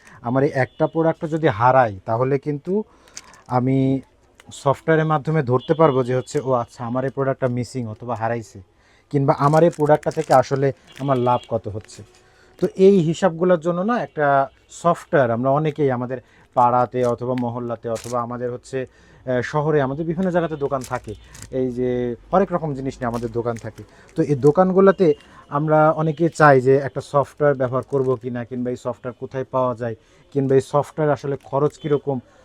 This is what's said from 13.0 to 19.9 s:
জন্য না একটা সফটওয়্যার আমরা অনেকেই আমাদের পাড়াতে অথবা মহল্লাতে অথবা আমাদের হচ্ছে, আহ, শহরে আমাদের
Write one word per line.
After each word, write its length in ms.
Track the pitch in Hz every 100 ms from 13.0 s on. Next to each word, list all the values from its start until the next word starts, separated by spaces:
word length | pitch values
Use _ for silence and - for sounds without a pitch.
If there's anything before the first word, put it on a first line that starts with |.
| 160 156 190 165 185 175
জন্য 220 | 170 175
না 220 | 208 240
একটা 460 | 143 156 143 139 135 - _
সফটওয়্যার 640 | - 170 - - 156 120
আমরা 180 | 113 131
অনেকেই 420 | 143 156 147 139
আমাদের 260 | 120 123 123 - _ _
পাড়াতে 520 | 131 123 123 120 127 120
অথবা 300 | 117 123 127
মহল্লাতে 480 | 120 120 120 113 120
অথবা 320 | 113 117 120
আমাদের 300 | 117 120 123
হচ্ছে, 340 | 123 - 131 127
আহ, 560 | _ _ - 131 123
শহরে 400 | - 151 151 151
আমাদের 240 | 131